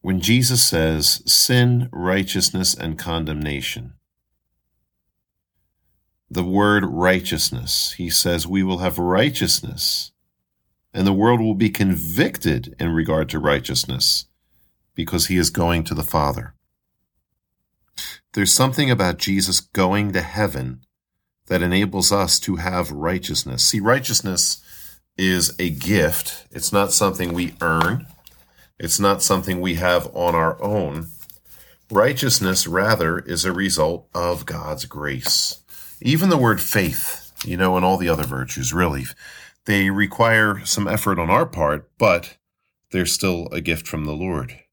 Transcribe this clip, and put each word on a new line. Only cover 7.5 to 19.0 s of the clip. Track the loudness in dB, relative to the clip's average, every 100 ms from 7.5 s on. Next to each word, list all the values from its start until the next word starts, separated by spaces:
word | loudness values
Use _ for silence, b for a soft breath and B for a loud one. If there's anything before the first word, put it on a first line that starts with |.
| -4 -4 -4 -4
he | -6 -2
says, | 0 2 0 0
"We | 0
will | 0 0
have | -2 0
righteousness, | 0 2 2 0 0 0 -2 -6 -4 -4 -8 _ _ _ _ _ _ _ _
and | -2 0
the |
world | 4 4 4
will | 2
be | 2 2
convicted | 2 0 2 -2 0 0 0 -2 -2 -4 -6
in | -2
regard | 0 0 0 0
to | -2
righteousness, | 0 0 0 -4 -4 -2 0 -2 -4 _ _ _ _ _ _
because | -8 -4 -2 0
he | 2
is | 0
going | 0 0 0
to | -2
the | -4
Father." | -2 0 0 -2 -8 -16 _ _ _ _ _ _ _ _ _ _ _ _ _ -14 B B _
There's | -2 2
something | 4 2 2 2
about | 4